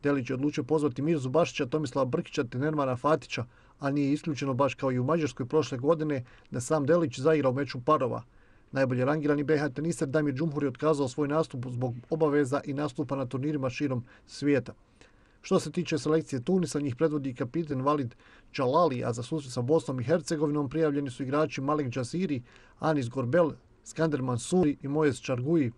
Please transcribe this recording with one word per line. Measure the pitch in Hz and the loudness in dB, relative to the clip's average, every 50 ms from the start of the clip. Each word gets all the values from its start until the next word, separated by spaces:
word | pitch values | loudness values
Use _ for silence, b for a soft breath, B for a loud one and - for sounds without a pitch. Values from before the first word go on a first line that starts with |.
Delić | - 143 143 139 120 123 | 2 2 0 0 0 -2
je | 135 | -4
odlučio | 127 139 147 147 156 135 | 0 0 0 0 -2 0
pozvati | - 151 160 147 143 127 - | 2 2 2 2 0 0 0
Mirzu | 139 156 170 151 127 131 | 0 0 0 0 0 2
Bašića, | 127 160 170 - - - 143 | 2 2 2 2 0 -4 -2
Tomislava | 120 - 156 151 127 - 143 135 | -2 0 -2 -2 -2 0 0 0
Brkića | 123 123 170 196 - - 151 139 | 2 0 -2 -4 -2 -2 -2 -2
te | 127 - 123 | -2 -2 -2
Nermana | 143 156 156 147 139 131 127 | -2 0 0 0 0 0 -2
Fatića, | 123 - 143 160 156 - - - - 117 b b b b b b b | 0 2 2 2 2 0 -8 -8 -8 -8 b b b b b b b
a | 143 139 | -2 0
nije | 139 147 143 139 | 0 2 2 2
isključeno, | 143 151 - 165 143 123 143 139 131 | 2 0 0 -4 -4 -2 -2 -2 2
baš | 123 139 135 - | 2 2 2 2
kao | - - 135 | 0 0 0
i | 127 123 | 2 2
u | 123 | 2
Mađarskoj | 135 160 170 151 139 - - 131 | 2 2 0 0 -2 -2 -6 -6
prošle | 123 156 156 143 - 143 123 | 0 2 0 2 0 -4 -2
godine, | 127 147 170 151 156 151 143 131 120 B B B B B | 2 2 2 2 2 -2 -2 -4 -6 B B B B B
da | - 127 | -8 -6
sam | 120 - 156 156 143 | -2 0 0 2 4
Delić | 131 165 175 170 135 - - | 4 4 4 4 0 -2 0
zaigra | 131 160 160 151 139 131 | 2 4 4 6 4 2
u | |
meču | 127 135 143 131 - 131 120 | 2 0 -4 -4 -6 -4 2
parova. | - 151 151 131 117 117 117 - b b b b b b b b b | 2 2 2 2 -2 -4 -6 -10 b b b b b b b b b
Najbolje | - 135 135 123 131 123 127 | 0 0 2 2 2 2 2
rangirani | 135 151 160 147 147 147 147 143 | 2 0 2 2 2 2 2 2
B | 135 156 139 | 2 2 2
H | 151 143 | 2 -2
teniser | 127 147 151 170 170 - 165 139 | -4 -4 -4 -4 -2 -2 -4 0
Damir | 131 156 151 143 135 | 0 0 0 0 0
Džumhur | 127 165 165 139 147 | 0 -2 -2 0 0
je | 143 139 | -2 -2
otkazao | 123 - 147 156 160 139 143 123 | -2 0 2 2 2 2 0 -2
svoj | 127 - 147 139 | 0 -2 -2 0
nastup | 147 160 165 - - 127 120 127 | 2 0 0 -2 -4 -8 -8 -6
zbog | 127 120 127 123 117 120 - _ | -4 -4 -4 -4 -4 -8 -6 _
obaveza | 160 156 160 147 143 147 147 123 139 139 - | 0 2 2 4 4 4 2 2 0 -2 -2
i | 151 135 | -4 -4
nastupa | 139 147 143 - - 147 123 139 | -4 -4 -4 -4 -4 -4 -4 -2
na | 135 135 | -4 -4
turnirima | 120 - 127 131 151 151 147 131 127 | -4 -4 -4 -4 -2 -2 -2 -4 -4
širom | 120 - 147 135 131 120 104 B B B B | -2 -2 -2 -2 -2 -4 -4 B B B B
svijeta. | - - - 139 143 143 131 117 - - _ b b b b b b b b b b b b | -20 -12 -2 2 2 2 2 0 -4 -16 _ b b b b b b b b b b b b
Što | - - 196 170 | -2 2 2 2
se | - 156 | 2 0
tiče | 147 180 160 - 165 143 | -4 -4 -2 0 -2 -2
selekcije | - 151 156 160 156 - 143 131 120 | 2 2 2 2 0 -2 -6 -4 0
Tunisa, | - 185 190 170 147 - 143 | 0 0 2 0 0 -2 -2
njih | 147 143 123 | -2 -2 0
predvodi | - 165 160 151 151 135 135 123 | 0 0 0 0 -2 -4 -6 -4
kapiten | - 139 123 - 165 170 147 143 127 | -6 -6 -4 -4 -6 -4 -2 -4 0
Valid | 131 143 151 151 139 117 - b b b b b b b | 0 2 0 0 -2 -6 -8 b b b b b b b
Čalali, | - - 254 247 135 - 175 - - 120 120 | -4 -2 0 2 4 4 4 4 2 0 -4
a | 123 | -4
za | 117 120 | -4 -4
susret | 117 - 160 160 139 127 | -6 -6 -6 -6 -6 -6
sa | 123 127 | -4 -4
Bosnom | 120 123 156 165 160 - 135 127 | 0 2 2 2 2 -2 -6 -4
i | 113 | 0
Hercegovinom | 135 165 170 151 - 170 147 156 147 147 147 143 123 | 0 0 0 0 -2 -2 0 0 0 0 -2 -2 -2
prijavljeni | 143 160 165 151 143 143 143 135 | 0 0 0 2 0 0 -4 -4
su | 123 - | -6 -8
igrači | 139 127 143 151 156 147 - 147 | -4 -2 0 0 0 0 -2 -4
Malik | 135 139 151 151 143 123 | -2 0 0 0 -2 -2
Džasiri, | 120 135 123 - - 170 190 165 147 123 127 B B B B B B B | -4 -4 -6 -4 -2 -2 -2 -2 -2 -4 -6 B B B B B B B
Anis | - 160 160 143 127 120 | 0 0 2 2 0 -2
Gorbel, | 120 135 123 120 143 175 170 147 123 - _ _ - _ _ | -4 -4 -2 2 4 4 4 4 0 -8 _ _ -20 _ _
Skander | - - - 160 165 147 131 | -12 -2 0 0 2 2 0
Mansuri | 131 127 123 110 - - 175 185 175 147 139 - | 0 -2 -2 -4 -2 2 4 4 4 4 2 -2
i | - 135 | -6 -2
Mojes | 143 156 156 147 127 - | 0 2 2 2 2 0
Čargui. | - - 135 120 123 143 175 165 139 113 - | -4 -4 -4 -2 0 2 2 2 2 0 -2